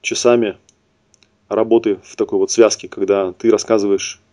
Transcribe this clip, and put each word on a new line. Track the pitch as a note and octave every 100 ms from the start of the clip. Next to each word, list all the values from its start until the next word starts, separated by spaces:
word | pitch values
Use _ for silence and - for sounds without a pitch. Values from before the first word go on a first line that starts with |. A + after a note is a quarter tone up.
часами | - A2+ B2 A#2+ G#2+ F#2 _ _ _ _ _ _ _ _ _
работы | G#2 A2+ A2+ A2+ F#2+
в | - -
такой | G#2 G2
вот | F#2+
связке, | - A2 - F#2
когда | - G2 G2 F#2
ты | F2+ A2+
рассказываешь | G#2+ - A2 G2+ G2 - - _